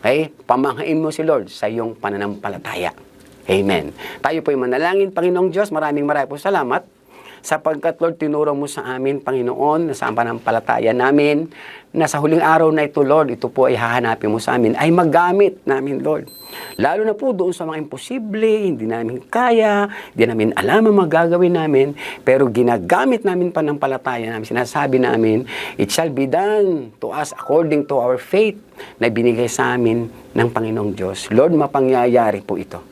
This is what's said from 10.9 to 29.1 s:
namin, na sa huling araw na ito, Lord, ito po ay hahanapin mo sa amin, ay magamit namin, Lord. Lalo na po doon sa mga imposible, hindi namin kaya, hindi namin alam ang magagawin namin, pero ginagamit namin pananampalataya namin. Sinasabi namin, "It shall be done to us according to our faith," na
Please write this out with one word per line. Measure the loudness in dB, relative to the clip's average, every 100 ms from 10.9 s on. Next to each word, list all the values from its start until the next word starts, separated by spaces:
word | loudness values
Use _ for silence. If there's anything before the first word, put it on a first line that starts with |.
| 2
namin, | 4 4 4 0 -4 -12 -20 -20 -8
na | -2 -2
sa | 0
huling | 2 2
araw | 4 4 4
na | 2 0
ito, | 0
Lord, | 4 4 2 -2
ito | -4
po | 2 2
ay | 2
hahanapin | 0 0 0 -2 -2
mo | -2
sa | 0 2
amin, | 2 2
ay | 2 4
magamit | 4 4 2 2 2 0 -4
namin, | -2 -2 -4
Lord. | -2 -4 -6 -20 -20 -18 -14 -2
Lalo | 0 0
na | -2
po | -2 -2 0
doon | -2
sa | -2 -6
mga | -8
imposible, | -8 -12 -8 -8 -6 0 2
hindi | 2 0 -2 -4
namin | -4 -4 -8 -4
kaya, | 0 2 4 4 2 0 -6 -12 2
hindi |
namin | 2 4 0 0
alam | 2 4 6
ang | 4
magagawin | 4 2 4 4 4 2
namin, | 2 2 2 -2 -12 -4
pero | 2 4 4
ginagamit | 2 2 2 2 2 2 0 0
namin | 0 -2
pananampalataya | -2 -2 -2 -4 -4 -4 -6 -6
namin. | -8 -4
Sinasabi | -4 -2 -2 0 2
namin, | 2 2 2 2 -2 -10 -10 -4
"It | -2
shall | 0 -2 -2
be |
done | 0 0 0 2 2 0 -6 -12
to | -8
us | -6 -8 -10
according | 0 2 2 0 0
to | 0
our | 0 -2
faith," | 0 0 0 -2 -18 -20 -20 -2
na | -2